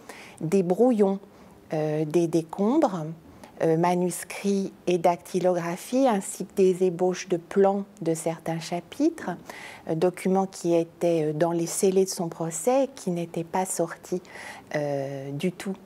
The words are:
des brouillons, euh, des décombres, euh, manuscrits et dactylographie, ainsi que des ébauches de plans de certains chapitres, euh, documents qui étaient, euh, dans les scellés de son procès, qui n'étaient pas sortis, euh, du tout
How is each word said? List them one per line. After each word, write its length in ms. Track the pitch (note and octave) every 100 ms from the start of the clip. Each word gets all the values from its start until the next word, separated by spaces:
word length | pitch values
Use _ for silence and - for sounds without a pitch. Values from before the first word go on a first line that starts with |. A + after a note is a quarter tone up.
| - - - -
des 240 | D#3+ G3
brouillons, 560 | F3 F3+ B3 A3 G3 G3 - - - - -
euh, 320 | D#3+ D#3 D3+ D#3
des 220 | F3 E3
décombres, 800 | E3+ D#3+ - G3+ D4+ D4 F3+ D#3 E3 - - - -
euh, 140 | E3 D#3+
manuscrits 960 | F3 F3+ F3+ - - - G3+ G3 G3 - -
et 100 | F3+
dactylographie, 1080 | F3+ F3 - F#3 F3+ F3 E3+ F3+ - B3+ C4+
ainsi 380 | G3 - - F#3+
que 80 | -
des 280 | F#3 F3+
ébauches 460 | F#3 E3+ F3+ F3+ -
de 80 | E3+
plans 460 | - G3 G3 G3+ G3 -
de 140 | E3 E3
certains 440 | E3 E3 - E3
chapitres, 680 | - F3 - - D#4 E4 - E3+ - - - - -
euh, 60 |
documents 540 | D#3+ F3+ F3 F#3+ F#3+ F#3+
qui 260 | - F3
étaient, 520 | E3+ E3 - F3 E3 D3+
euh, 80 |
dans 180 | D3+ E3+
les 160 | E3+ E3
scellés 380 | - G3 F#3+ F#3+
de 40 |
son 180 | - E3+
procès, 600 | - E3 E3 B3 C4 C4+ -
qui 160 | -
n'étaient 320 | F3 E3 E3+
pas 240 | E3 F#3 F#3
sortis, 560 | - E3 - - F#3 - - - - -
euh, 560 | D3+ D3 C#3 C3+ C#3 C#3
du 220 | C#3+ F#3
tout 240 | - G3+ F#3+